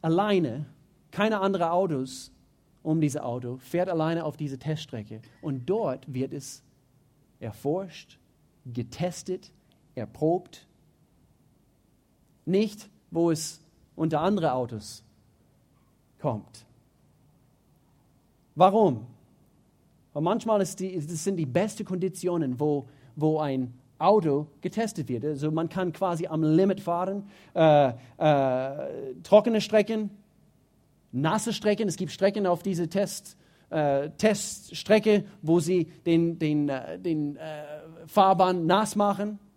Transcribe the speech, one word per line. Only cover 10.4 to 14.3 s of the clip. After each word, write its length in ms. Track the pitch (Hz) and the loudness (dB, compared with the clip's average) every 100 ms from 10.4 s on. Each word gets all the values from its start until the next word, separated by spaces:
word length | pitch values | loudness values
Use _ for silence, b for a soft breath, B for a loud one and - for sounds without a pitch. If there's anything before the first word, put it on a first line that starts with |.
| 180 - _ _ _ _ _ _ _ _ _ _ _ _ _ _ _ _ _ _ - | -4 -20 _ _ _ _ _ _ _ _ _ _ _ _ _ _ _ _ _ _ 0
Nicht, 440 | 190 214 - - _ _ | 0 0 -4 -20 _ _
wo 180 | 165 170 | 0 0
es 300 | 160 - - _ _ _ - | 0 -4 -12 _ _ _ -4
unter 260 | 156 151 | -2 0
andere 320 | 170 | 0